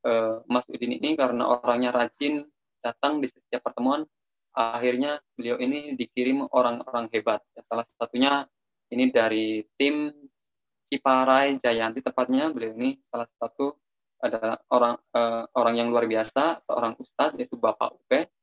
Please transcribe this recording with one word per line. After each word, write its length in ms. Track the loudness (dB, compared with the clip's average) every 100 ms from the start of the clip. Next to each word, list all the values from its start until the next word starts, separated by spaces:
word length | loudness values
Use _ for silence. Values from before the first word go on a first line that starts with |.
| 0
eh, 280 | 0 0 -4 -2
Mas 160 | -2 -2
Udin 320 | -8 -6 -2
ini 160 | -2
karena 320 | 0 0 0 0
orangnya 480 | 0 2 2 2
rajin, 480 | 0 -2 _ -2 -2 -8 _ _ _
datang 400 | -10 -2 0 0
di 80 | -4
setiap 360 | -6 _ -6 -6
pertemuan, 360 | -2 -2 -2 -4 _ _ _ _
akhirnya 640 | -2 -2 0 0 0 -2 -4 _ -10
beliau 200 | -4 -2
ini 320 | -2 -4 -6
dikirim 560 | -8 -6 -2 0 0 2
orang-orang 560 | 2 2 -2 -6 -6 -2
hebat. 280 | -2 0 -2 _
Ya, 80 | -20 _
salah 200 | -6 -6 _
satunya 440 | -6 0 2 2 -4 _ _ _ _
ini 200 | 0 2
dari 480 | 4 2 2 0 -4 -6 _
tim 320 | 0 2 -4 -8 -20 _ _ _ _ _ -6
Ciparai 720 | -2 2 4 6 4 4 2
Jayanti, 440 | 0 0 -2 -4
tepatnya 480 | -6 -4 0 2 0
beliau 240 | -4 -8
ini 240 | -4 -4 -4 _
salah 160 | -8 -8 _
satu 360 | -10 -4 -4 -4 _ _ _ _
adalah 320 | -4 -2 -4 -6 _
orang, 240 | 2 4 0 _
eh, 300 | 0 0 0 -2 2
orang 160 | 2 2
yang 120 | 2
luar 160 | 2 2
biasa, 560 | 0 0 2 0 0
seorang 320 | -4 -2 -2 -6
ustadz, 400 | -14 -2 -2 0
yaitu 200 | -10 -2
Bapak 320 | -2 0 -6
Uhe. 400 | -6 _ 0 0 _